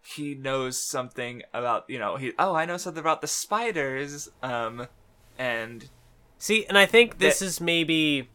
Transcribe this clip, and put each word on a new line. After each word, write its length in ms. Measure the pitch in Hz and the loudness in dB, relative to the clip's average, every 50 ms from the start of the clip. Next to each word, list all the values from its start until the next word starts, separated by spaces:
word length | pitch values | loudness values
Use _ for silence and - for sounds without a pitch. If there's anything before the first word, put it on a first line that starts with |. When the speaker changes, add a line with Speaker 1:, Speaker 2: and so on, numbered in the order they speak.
Speaker 1:
he 320 | _ - - 151 147 147 143 | _ -16 -12 -10 -8 -8 -8
knows 440 | 135 135 135 135 135 131 131 127 - | -6 -4 -2 0 0 -2 -2 -4 -4
something 640 | - - - 135 127 123 - - 123 120 123 120 - _ - | -6 -4 -4 -4 -6 -6 -8 -8 -8 -8 -8 -12 -14 _ -6
about, 320 | 117 123 120 113 101 - - | -2 0 0 0 0 -2 -6
you 100 | 120 123 | -6 -4
know, 160 | 104 101 85 | -2 -2 -2
he, 180 | 131 135 123 - - | -2 -4 -4 0 0
"Oh, 160 | 170 190 175 | 0 2 2
I 100 | 160 160 | 0 0
know 120 | 170 175 | -2 -4
something 240 | 180 - 185 156 160 | -6 -6 -8 -8 -2
about 200 | 156 160 156 - | 0 0 0 0
the 60 | - | -2
spiders," 1000 | 147 - - - - 208 220 233 233 196 160 139 135 131 135 143 143 147 147 - - _ _ | -6 -4 -6 -2 -2 -2 0 0 -2 -2 -2 -2 -2 -2 -4 -6 -8 -8 -12 -14 -16 _ _
um, 460 | - 131 123 120 117 113 117 120 120 - - _ - _ _ _ _ - - | -6 -4 -4 -4 -4 -4 -6 -8 -12 -14 -16 _ -20 _ _ _ _ -20 -10
and 520 | - 131 123 117 113 113 117 120 113 117 - - - _ - - - _ _ _ | -6 -4 -2 -2 -4 -6 -8 -12 -16 -18 -20 -20 -20 _ -20 -20 -20 _ _ _
Speaker 2:
See, 280 | _ - - 214 220 208 | _ -2 0 0 0 0
and 100 | - 196 | 4 6
I 80 | 202 196 | 6 6
think 320 | 190 - 233 240 226 - - | 8 8 6 6 6 2 2
this 200 | 185 151 143 - | 4 4 4 4
Speaker 1:
that 60 | 196 | 0
Speaker 2:
is 140 | 185 160 - | -4 -4 -2
maybe 680 | 170 170 170 170 160 151 165 160 156 151 147 139 123 - | 0 2 2 2 2 2 2 2 2 2 0 0 -4 -8